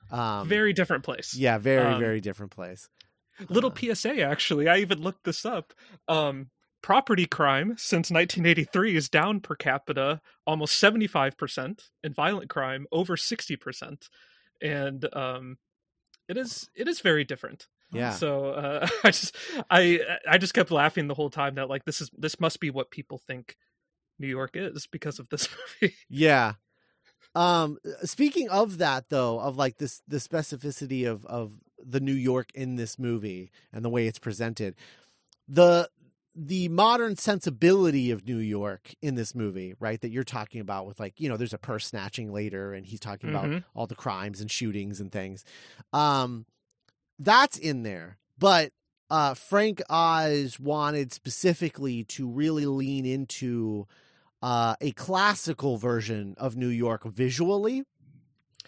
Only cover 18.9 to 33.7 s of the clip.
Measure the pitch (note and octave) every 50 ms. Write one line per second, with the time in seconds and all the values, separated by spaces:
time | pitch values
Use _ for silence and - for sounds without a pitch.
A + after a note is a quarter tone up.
18.9 | - G#4+ - A3 F3 - - E3+ - - - - E4+ C#4+ - - F3+ F3 F3 F3
19.9 | F3 E3 C#3 A#2 E3+ - - D#3 D#3 F3+ F#3 F#3 - - F3+ - E3 D3 C#3+ D#3
20.9 | - F3 D3+ C#3+ C#3+ C#3 D3+ C#3+ - D3+ C#3+ C#3 C#3 C#3 C3+ C3 C3+ C3+ - -
21.9 | D3 - D3+ B2 - - D3 D#3 - - E3+ D#3+ - - - D3 C3 C3+ B2+ -
22.9 | - - C#3 - - B2+ - - C3 B2+ A#2+ - - _ _ _ _ _ _ _
23.9 | _ _ _ _ _ - C#3+ C3+ C3 C3 C3+ B2+ - E3+ G3 F3 - D#3 - -
24.9 | - D#3+ - D3+ C#3 - C3 - - C#3+ - - - - - - - - - F3+
25.9 | - - _ - B2+ C3+ D#3 D#3 C#3+ C3 A#2+ A2 G#2 - _ _ _ _ _ _
26.9 | _ _ _ _ _ _ _ _ - E3+ F3 F3+ F3 E3+ D#3+ D3+ D3+ - - E3
27.9 | D3 - - E3+ - - C#4+ D4 C#4 F4+ C#4 G#3+ F3+ G3 A3+ G#3+ F#3+ D#3+ F3 D3+
28.9 | C3+ C3 B2 - D3+ C3+ B2+ A#2+ A#2 A#2 G#2+ C#3 C3 C3 C#3+ C3 A#2 - D3+ B2+
29.9 | - - - - C#3+ C#3+ - - - D#3+ D3+ - D3+ C3 C3 D3 C3+ - D3 C3
30.9 | C3+ B2+ B2 A#2+ A2+ G#2 G#2+ - A#2 A#2+ A2+ G#2 G#2 - _ _ _ - - C3
31.9 | B2 C#3 C3+ C#3 C3+ C3+ B2 B2+ B2+ B2+ A#2+ - - C3+ C3+ B2+ B2+ B2 A#2 A2
32.9 | - - B2+ A#2+ A#2 A2+ G2+ G#2+ F#2 F#2 F#2 F#2 _ _ _ _